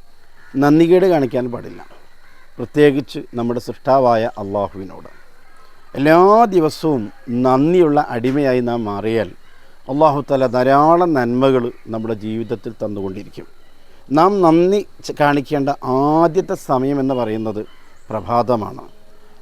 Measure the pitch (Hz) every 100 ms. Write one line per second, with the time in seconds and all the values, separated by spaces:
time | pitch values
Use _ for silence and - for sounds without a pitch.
0 | - - - - - 135 143 156 165 185
1 | 190 160 127 127 123 117 95 87 - -
2 | - - - - - - 117 147 147 139
3 | 123 139 - 120 117 120 120 - 131 135
4 | 123 113 117 - 98 101 98 98 95 95
5 | - - - - - - - - - -
6 | 147 165 196 220 233 185 156 - 160 135
7 | 104 - - 120 127 131 156 180 160 147
8 | 143 120 123 139 139 127 120 120 107 101
9 | 107 113 90 - - - - - - 143
10 | 156 143 139 135 127 123 127 139 156 170
11 | 175 143 120 123 135 131 120 - - 110
12 | 110 107 107 113 107 117 120 107 107 101
13 | 98 98 - - - - - - - -
14 | - 143 180 202 165 165 180 202 185 -
15 | - - 147 143 135 151 139 143 127 131
16 | 147 156 165 175 156 - - 131 135 143
17 | 135 127 113 110 110 104 - - - -
18 | - 110 90 120 113 117 98 67 - -
19 | - - - -